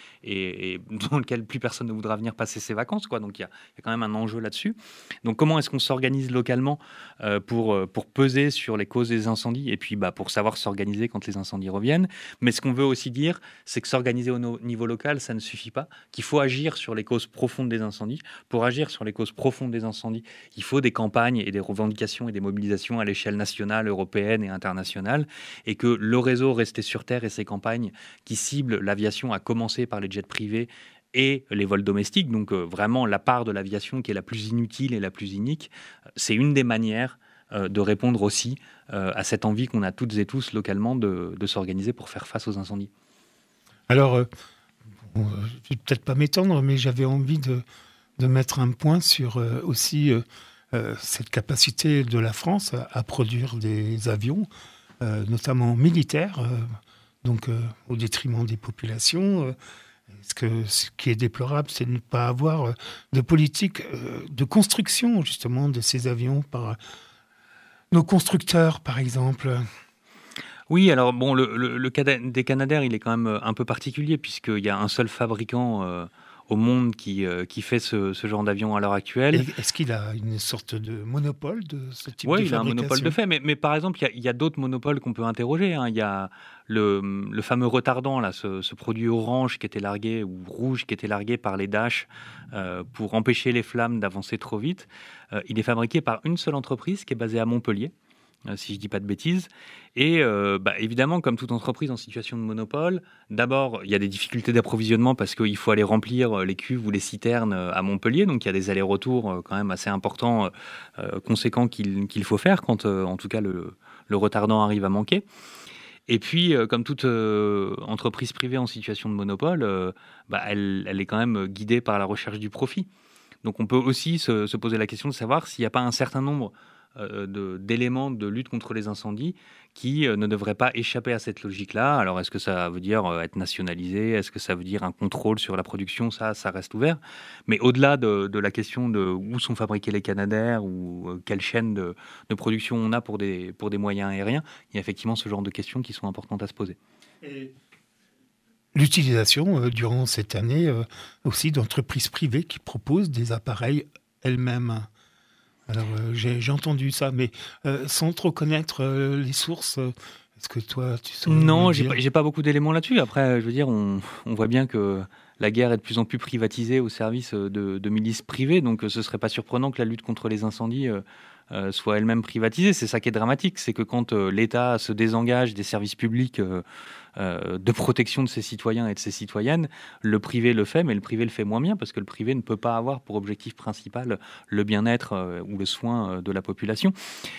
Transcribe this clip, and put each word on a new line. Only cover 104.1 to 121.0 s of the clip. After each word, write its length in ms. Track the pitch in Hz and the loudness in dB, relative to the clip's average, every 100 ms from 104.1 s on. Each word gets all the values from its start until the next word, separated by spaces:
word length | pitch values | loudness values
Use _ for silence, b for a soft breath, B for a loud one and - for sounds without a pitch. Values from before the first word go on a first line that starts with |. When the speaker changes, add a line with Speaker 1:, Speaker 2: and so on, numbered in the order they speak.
| 98 - 123 110 | -4 -6 -4 2
Speaker 1:
d'approvisionnement 640 | 120 117 113 110 113 123 131 | 2 2 0 2 4 4 4
parce 200 | - - | -2 0
qu'il 200 | 110 101 | 0 0
faut 160 | - | 2
aller 120 | 107 | 4
remplir, 560 | 104 110 - 123 123 104 | 6 4 2 0 2 2
euh, 60 | 95 | -2
les 100 | 98 | -2
cuves 300 | - 127 107 | -4 -4 0
ou 60 | |
les 80 | 101 | -2
citernes, 540 | - 101 120 120 110 | -2 -4 0 2 2
euh, 180 | 95 90 | 0 0
à 80 | 87 | -2
Montpellier. 440 | 95 98 117 135 202 | 0 0 2 4 4
Donc, 180 | 131 | 2
il 40 | 107 | 0
y 20 | |
a 40 | |
des 160 | 95 95 | 0 0
allers-retours, 600 | 95 95 98 127 127 110 | 0 2 0 2 0 0
euh, 100 | 92 | -4
quand 140 | - 98 | -4 -2
même 160 | 104 | -2
assez 180 | 92 - | -2 -2
importants, 560 | 98 98 - 120 117 95 | -2 -2 -2 2 2 0
euh, 40 | B B B B - | B B B B -10
euh, 200 | 98 98 | -8 -8
conséquents 460 | - 113 120 120 120 | -2 0 2 2 2
qu'il, 400 | - 101 98 101 | 2 -2 -2 -2
qu'il 160 | 110 | -4
faut 140 | 95 104 | 0 2
faire 240 | 185 190 | 4 4
quand, 240 | - 113 107 | 4 0 2
euh, 180 | 95 | 0
en 140 | 92 92 | -2 -4
tout 120 | 98 | -4
cas, 100 | 113 | -2
le, 380 | 101 90 85 87 B B B | -2 -4 -8 -14 B B B
le 100 | 104 | 2
retardant 460 | 101 107 107 110 | 2 4 4 4
arrive 200 | 104 104 | 4 2
à 60 | 95 | 2
manquer. 340 | 98 110 190 - B B B B B B B - | 2 0 -4 -8 B B B B B B B -4
Et 120 | 117 | -2
puis, 340 | - 165 175 | -2 0 2
euh, 140 | 143 110 | 2 2
comme 160 | 117 | -2
toute, 220 | 117 143 131 | -2 -2 0
euh, 680 | 113 110 107 104 101 98 101 | 0 0 0 2 0 -2 -4
entreprise 500 | 107 110 120 - 123 | -6 -4 -4 -4 -10
privée 280 | - 127 131 | -6 -4 -2
en 80 | 123 | -2
situation 420 | 107 104 107 110 | -6 -8 -6 -4
de 60 | 104 | -2
monopole, 480 | 101 98 156 175 | -2 -2 0 0
euh, 280 | 113 95 92 95 B B B | 0 0 -2 -6 B B B
bah, 140 | 101 104 | -4 -2
elle, 400 | 104 101 95 95 | -2 -2 -2 -4
elle 140 | 98 | -4